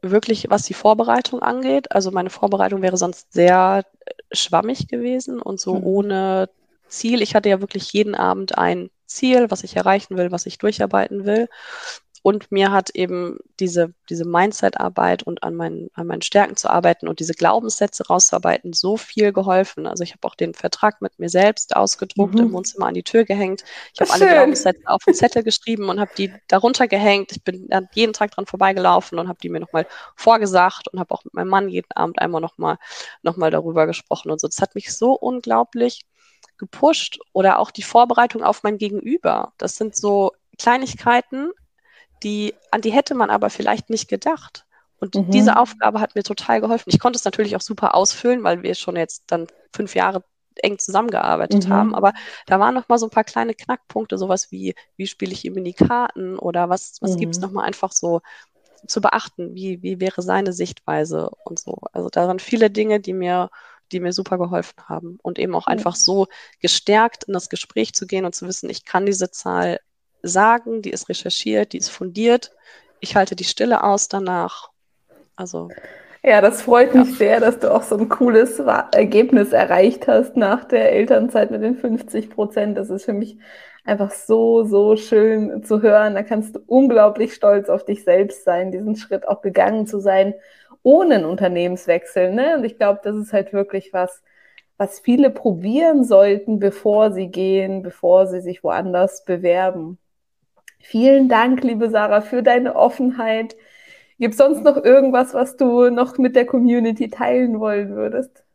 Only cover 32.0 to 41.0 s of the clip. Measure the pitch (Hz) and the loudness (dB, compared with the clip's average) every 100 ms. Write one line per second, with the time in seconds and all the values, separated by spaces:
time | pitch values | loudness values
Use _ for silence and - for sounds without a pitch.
32 | 165 - 165 165 165 - 170 165 - - | -4 -2 -4 -4 -8 -6 -6 -6 -10 -18
33 | - - - 170 165 156 165 165 156 165 | -18 -6 -6 -2 -2 -2 -2 0 0 -2
34 | - 143 165 156 143 - 196 202 - - | -6 -8 -6 -6 -6 -4 -4 -4 -12 -4
35 | 233 262 247 254 233 226 240 240 240 - | 0 0 -2 -6 -2 -2 -2 -2 -4 -4
36 | - _ _ _ _ _ 202 - 285 320 | -20 _ _ _ _ _ -18 0 0 0
37 | - - - 190 190 - - - - 233 | -6 -12 -8 0 2 2 0 -6 0 4
38 | 240 240 240 226 - 208 208 208 208 202 | 4 4 2 0 -2 0 -4 -4 -6 -6
39 | - 320 - 53 - _ 185 - 220 - | -4 -2 0 -2 -4 _ -8 -6 -6 -4
40 | 208 202 196 _ _ _ - 247 262 - | -2 0 0 _ _ _ 0 0 -2 -4